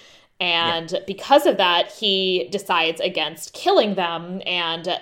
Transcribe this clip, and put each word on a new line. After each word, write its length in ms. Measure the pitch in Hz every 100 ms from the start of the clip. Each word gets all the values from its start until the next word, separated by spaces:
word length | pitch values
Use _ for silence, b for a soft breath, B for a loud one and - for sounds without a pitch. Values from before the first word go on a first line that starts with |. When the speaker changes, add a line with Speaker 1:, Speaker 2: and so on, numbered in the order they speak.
| B B B -
Speaker 1:
And 520 | 180 170 170 165 160
Speaker 2:
Yeah. 80 | 175 -
Speaker 1:
because 400 | 196 - 277 311
of 120 | 190
that, 340 | 180 175 -
he 560 | - 208 190 185 180 175
decides 480 | 196 - 180 165 165
against 520 | 185 175 151 165 -
killing 420 | - 349 381 214 190
them, 460 | 170 170 175 185 -
and 380 | 180 170 165 170 170